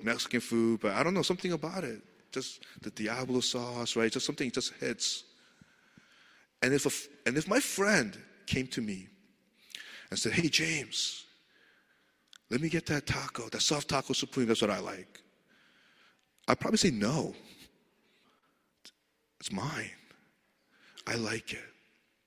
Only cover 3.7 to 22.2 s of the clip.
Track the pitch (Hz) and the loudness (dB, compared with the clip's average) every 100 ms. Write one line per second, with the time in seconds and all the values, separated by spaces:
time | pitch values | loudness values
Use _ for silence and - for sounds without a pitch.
3.7 | 120 117 117 113 127 - 151 131 131 - | -4 -2 2 2 2 -2 -2 -2 -2 -4
4.7 | - 131 120 - - - _ - _ - | -4 -4 -2 -2 -4 -8 _ -20 _ -20
5.7 | _ _ - _ - - - _ - 123 | _ _ -20 _ -20 -20 -20 _ 0 2
6.7 | 139 143 - - - - 131 156 226 - | 4 2 -2 -8 -6 -2 0 2 2 2
7.7 | - 202 202 110 - - - - 139 131 | 2 4 4 2 -4 -16 -16 -4 -2 -2
8.7 | - 110 95 92 - _ _ _ _ - | -4 -4 -6 -10 -20 _ _ _ _ -18
9.7 | - - - - - - 180 165 - 160 | -16 -16 -16 -8 -2 0 2 4 4 2
10.7 | 160 113 - - - - - _ _ _ | -2 -2 -2 -2 -4 -14 -20 _ _ _
11.7 | _ _ _ _ _ _ - - 117 160 | _ _ _ _ _ _ -18 -2 -2 0
12.7 | 165 - 147 - - 135 - 113 110 - | -2 0 -2 0 -2 -4 -8 -6 0 2
13.7 | 147 - 139 - 135 - - 117 110 110 | 2 2 0 0 -2 -2 0 2 4 4
14.7 | 98 92 95 90 - - _ _ _ _ | 2 -4 -10 -12 -20 -20 _ _ _ _
15.7 | _ _ _ - _ _ _ - 117 - | _ _ _ -20 _ _ _ 2 2 4
16.7 | 220 202 117 104 151 160 - - - - | 4 4 4 2 2 -2 -4 -16 -20 -20
17.7 | _ _ _ _ _ _ _ _ _ _ | _ _ _ _ _ _ _ _ _ _
18.7 | _ - _ _ _ _ - - 95 127 | _ -20 _ _ _ _ -12 -6 -4 -4
19.7 | 147 98 - - - _ _ _ _ _ | -4 -8 -10 -20 -20 _ _ _ _ _
20.7 | _ - - - 117 107 110 - - - | _ -20 -14 -6 -2 -2 -4 -6 -10 -12
21.7 | - _ _ _ _ | -20 _ _ _ _